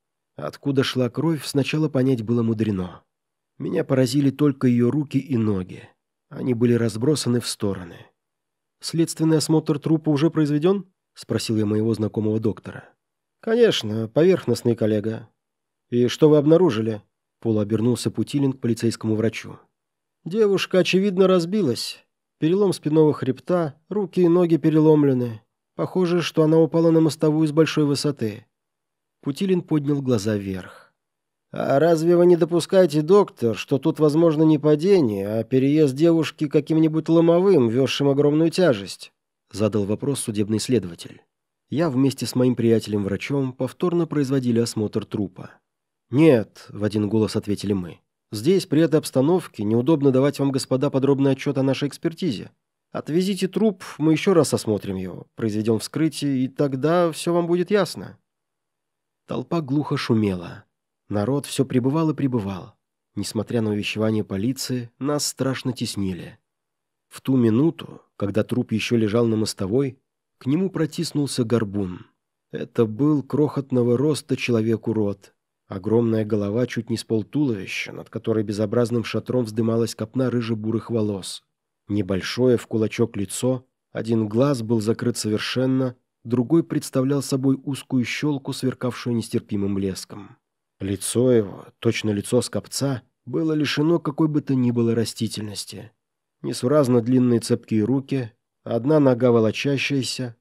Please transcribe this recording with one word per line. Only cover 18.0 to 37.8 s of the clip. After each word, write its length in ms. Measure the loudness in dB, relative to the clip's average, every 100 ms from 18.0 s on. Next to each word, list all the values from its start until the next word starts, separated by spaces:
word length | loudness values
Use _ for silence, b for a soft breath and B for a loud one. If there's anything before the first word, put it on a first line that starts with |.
| -2
Путилин 420 | -4 -4 0 -2
к 80 | -2
полицейскому 560 | -4 -2 -2 -2 -2 0
врачу. 420 | -2 -4 -12 -18 _ _ _ _ _ _
"Девушка, 540 | -6 0 2 2 0 0
очевидно, 480 | 2 2 2 2 4
разбилась. 800 | 4 0 0 0 -2 -6 -14 _ _ _ -4
Перелом 340 | 0 2 0
спинного 400 | 0 0 4 4
хребта, 640 | 2 -2 -4 -2 -2 -2 -6 -8
руки 320 | -6 -4 2
и 60 | 4
ноги 280 | 4 4 2
переломлены. 840 | 2 4 6 6 4 2 -2 -8 _ _ _ -8
Похоже, 460 | -6 -2 0 0
что 200 | -2 0
она 160 | 4 4
упала 320 | 4 4 4
на 100 | 4
мостовую 460 | 2 2 0 2 2
с 60 |
большой 320 | 2 2 2
высоты". 600 | 0 0 -2 -4 -6 -6 -16 _ _ _ _ _ _ _
Путилин 400 | -8 -4 0 0
поднял 400 | 0 -2 0 -2
глаза 360 | 0 0 0 -2
вверх. 580 | -4 -8 -10 -20 _ _ _ _ _ _ _
"А 260 | -6 0 2
разве 380 | 4 4 4 6
вы 80 |
не 120 | 6 6
допускаете, 640 | 4 0 2 4 4 2
доктор, 520 | 4 4 4 0 -2 -2
что 220 | -2 -2
тут 200 | 0 2
возможно 440 | 2 4 4 4
не 160 | 4 4
падение, 720 | 4 2 4 4 2 0 -4
а 160 | -4
переезд 500 | 0 0 2 4 2
девушки 540 | 4 4 4 0 -4 0
каким-нибудь 600 | 0 2 2 2 0 2
ломовым, 580 | 4 6 4 6 4 4
вёзшим 400 | 2